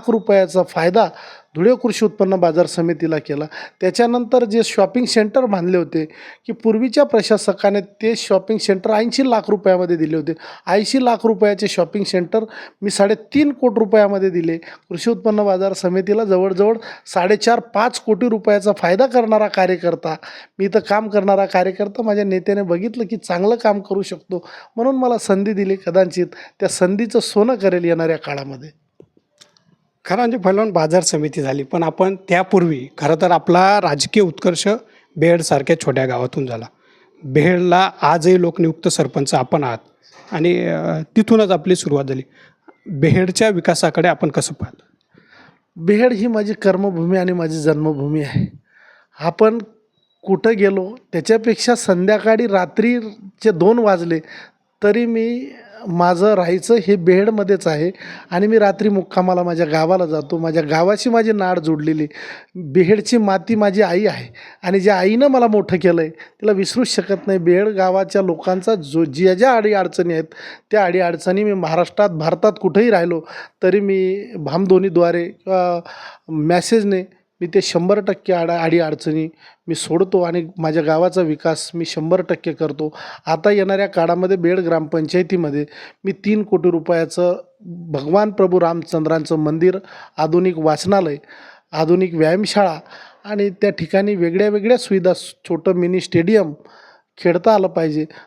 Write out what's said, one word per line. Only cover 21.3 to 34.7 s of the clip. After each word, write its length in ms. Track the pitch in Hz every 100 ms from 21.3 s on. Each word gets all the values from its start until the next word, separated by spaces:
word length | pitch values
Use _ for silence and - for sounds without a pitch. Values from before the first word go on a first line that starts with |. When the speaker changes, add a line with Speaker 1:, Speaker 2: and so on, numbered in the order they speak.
| 196 196
Speaker 1:
कार्यकर्ता, 560 | 185 185 185 208 208
माझ्या 220 | 220 208
नेत्याने 380 | 202 185 180 202
बघितलं 420 | 185 175 220 240
की 120 | 202 214
चांगलं 400 | - 175 202 233
काम 240 | 220 202
करू 220 | 196 196
शकतो 460 | 190 175 - 180 - - - 226
म्हणून 200 | 247 262
मला 220 | 254 226
संधी 340 | - 196 202
दिली. 240 | 202 196 196
कदाचित 500 | 180 185 180 180 175 - - _
त्या 80 | 185
संधीचं 520 | - 180 202 233 233
सोनं 340 | - 208 233
करेल 300 | 233 190 180
येणाऱ्या 320 | 170 165 165 156
काळामध्ये. 720 | 147 143 139 131 151 _ _ _ _ _ _ _ _ _ _ _ _ _
Speaker 2:
खरं 140 | - 196
म्हणजे, 180 | 233 233
पहिलवान, 340 | 185 196 220
बाजार 320 | 170 156 180
समिती 400 | 165 160 151 160
झाली, 200 | 135 143
पण 200 | 135 175
आपण 340 | 165 160 190 190 -
त्यापूर्वी 600 | 175 185 196 170 139 131 -
खरं 160 | 147 165
तर 80 | 185
आपला 500 | 165 - 175 190 208
राजकीय 420 | 175 147 - 214
उत्कर्ष 460 | 185 - 185 165 202